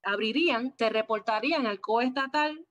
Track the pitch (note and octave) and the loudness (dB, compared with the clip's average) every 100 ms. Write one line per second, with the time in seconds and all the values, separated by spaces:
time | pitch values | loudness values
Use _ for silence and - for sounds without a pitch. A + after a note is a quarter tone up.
0 | G3 G3+ A3 B3 E4+ A#3 B3+ - A3+ A3 | -2 -2 0 2 2 0 -2 0 0 0
1 | A3 A3 G#3 G#3+ B3+ D#4+ A#3 G3+ - A3+ | 0 -2 0 -2 0 0 0 -4 0 2
2 | B3+ C4 C4+ D4+ D4+ D#4 - | 2 -2 -2 0 0 -2 -16